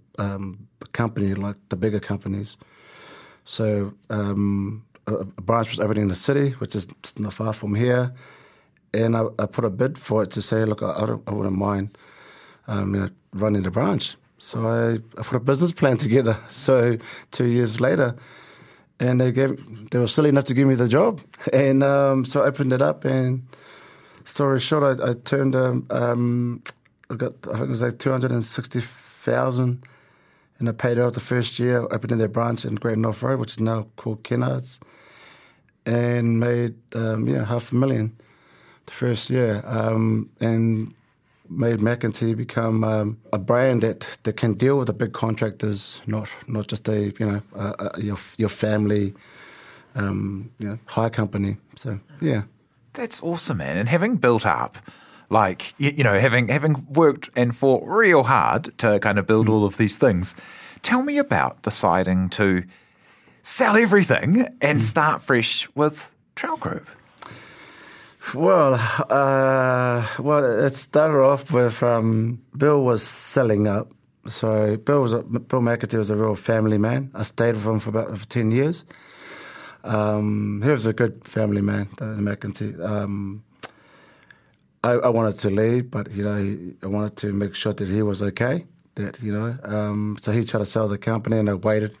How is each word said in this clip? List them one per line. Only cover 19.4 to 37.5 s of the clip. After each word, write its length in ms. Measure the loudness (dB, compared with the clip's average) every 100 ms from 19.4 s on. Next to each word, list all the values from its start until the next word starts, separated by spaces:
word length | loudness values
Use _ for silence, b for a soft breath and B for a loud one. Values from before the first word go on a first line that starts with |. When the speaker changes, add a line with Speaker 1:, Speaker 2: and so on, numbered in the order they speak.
| 0 -2 -12 -20 -4
Speaker 1:
they 80 | 0
were 100 | 2
silly 220 | 4 4
enough 140 | 4 4
to 80 |
give 140 | 4 4
me 80 | 4
the 120 | 4
job. 340 | 4 4 0 -10 -12 0
And, 300 | 4 4 4
um, 400 | 4 4 4 2 0
so 160 | 2
I 40 | 2
opened 240 | 0 0
it 80 | 2
up, 200 | 2 0 -2
and 380 | 0 0 -2 -8 B B B B B B B -8
story 340 | -2 2 2
short, 400 | 0 2 2 2
I, 100 | -2
I 40 |
turned, 420 | -4 -2 0 2 2
um, 320 | 2 0 -4
um, 720 | -2 0 0 0 0 -2 -6 -12 -18 _ _ -12
I 60 | -6
got, 180 | -6 -8 -8
I 60 |
think 100 | -4
it 60 | -4
was 120 | -2
like 160 | -4 -2
two 140 | -2
hundred 200 | 0 0
and 120 | -2 -4
sixty 360 | -8 -6 -6
thousand, 1040 | -6 -12 -18 -6 -2 0 0 0 0 -2 b b b b b b b -6
and 100 | -4
I 40 |
paid 260 | -2 0 2
out 140 | 0 -2
the 40 |
first 380 | -2 -2 -2 -2
year, 200 | 0 0 0
opening 280 | -4 -2 0
their 80 | 0
branch 380 | 0 -2 -2 -6
in 100 | -4
Great 220 | -2 0
North 240 | -2 -2
Road, 160 | -2 -2
which 140 | -4
is 60 | -4
now 280 | -2 -2 -6 -10
called 280 | -8 -8
Kennards, 560 | -4 -2 -2 -4 -8 -16 b b b b b b b b b _ -2
and 540 | 0 2 0 2 2
made, 360 | 2 0 -2 -6 _
um, 340 | -4 -2 -2 -2
yeah, 180 | -2
half 260 | -2